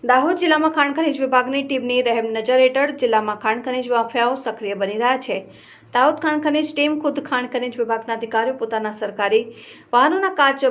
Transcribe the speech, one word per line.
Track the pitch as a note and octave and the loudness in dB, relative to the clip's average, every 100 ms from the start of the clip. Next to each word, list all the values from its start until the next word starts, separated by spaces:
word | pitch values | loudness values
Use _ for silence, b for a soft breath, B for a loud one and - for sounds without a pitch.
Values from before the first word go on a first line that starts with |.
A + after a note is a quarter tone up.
દાહોદ | A#3+ B3+ D4 F4+ | 4 4 4 0
જિલ્લામાં | F4 D#4 D#4 | 2 2 2
ખાણ | D#4 C#4+ | 2 0
ખનીજ | C#4 D#4+ - | 0 -2 0
વિભાગની | C4+ B3+ B3+ C4+ | 0 0 0 -4
ટીમની | C#4 C4+ A#3+ B3 | -2 -4 0 0
રહેમ | A#3+ A3+ A3+ | 2 0 -2
નજર | A3 A3 B3+ | -4 2 4
હેઠળ | B3+ C4 C#4+ | 4 4 -2
જિલ્લામાં | C#4 B3 G#3+ G#3+ G#3 | 0 0 2 0 -4
ખાણ | A#3 A3+ | -2 -2
ખનીજ | B3 B3+ B3 | -2 -6 0
માફિયાઓ | A#3+ A3+ B3 A#3+ C4 | 0 0 0 0 0
સક્રિય | B3 A3 G#3 G3 | -6 -6 -6 -4
બની | G3 G#3 | -4 0
રહ્યા | A#3+ C4 | 0 0
છે. | C4 F#3+ - B B B B | -2 -6 -8 B B B B
દાહોદ | B3 C4+ D4+ | 2 2 2
ખાણ | D#4+ D4+ | -2 0
ખનીજ | D4+ D4 D#4 | 0 0 -2
ટીમ | - D4 D4+ | 0 0 0
ખુદ | D4+ D4 | -2 -4
ખાણ | - B3+ B3 | -4 -4 -2
ખનીજ | B3 B3 A#3 | -4 -6 -4
વિભાગના | A3+ A3+ A3 A3+ | -2 -2 -4 -6
અધિકારીઓ | A3 A3 A#3 | -2 -2 -2
પોતાના | C4 A3+ A3 G#3+ | -2 -4 -4 -4
સરકારી | G#3+ G3+ G3 G3+ A3 A#3+ B B B B | -6 -8 -2 2 2 0 B B B B
વાહનોના | A#3+ C#4 F#4 F#4+ | 4 4 2 -2
કાચ | F#4+ C#4 C#4 C4 | 2 2 4 0